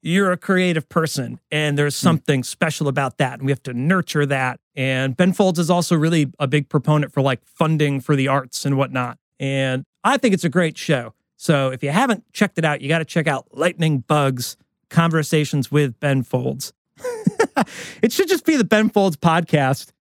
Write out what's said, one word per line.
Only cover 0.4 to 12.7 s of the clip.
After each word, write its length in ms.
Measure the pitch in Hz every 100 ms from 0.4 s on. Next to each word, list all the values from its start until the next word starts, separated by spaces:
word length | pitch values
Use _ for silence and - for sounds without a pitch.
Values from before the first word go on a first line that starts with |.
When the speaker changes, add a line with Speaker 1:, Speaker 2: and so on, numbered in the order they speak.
| - 185 180 160 -
Speaker 1:
person 520 | 175 160 - 120 120 _
and 280 | 151 151 143
there's 200 | 147 -
Speaker 2:
Hmm. 60 |
Speaker 1:
something 380 | 175 165 - 139
special 440 | 123 - 165 - 147
about 300 | 135 135 -
that 160 | 131 127
and 80 | 135
we 60 |
have 100 | 135
to 80 | -
nurture 520 | 123 143 190 - 151 143
that. 340 | 139 127 123 _ -
And 400 | 131 131 135 127
Ben 160 | 180
Folds 260 | 180 190 170
is 120 | 165
also 260 | 180 170 170
really 340 | 160 165 139 -
a 80 | 139
big 220 | 147 139
proponent 440 | 151 143 151 147
for, 100 | -
like, 180 | 135 127
funding 560 | _ _ 160 160 147 135
for 140 | 127 143
the 120 | 135
arts 360 | 139 131 - 139
and 100 | 135
whatnot. 420 | 135 131 123 123 _ _
And 460 | 139 135 135 131 - _
I 140 | 208 269
think 160 | 240
it's 100 | 190
a 40 | 170
great 260 | 175 165 -
show. 380 | - 139 117 _ _ _
So 340 | - 147 135
if 120 | 127
you 60 | 139
haven't 360 | 170 262 214 _
checked 240 | - 208 -
it 80 |
out, 160 | 160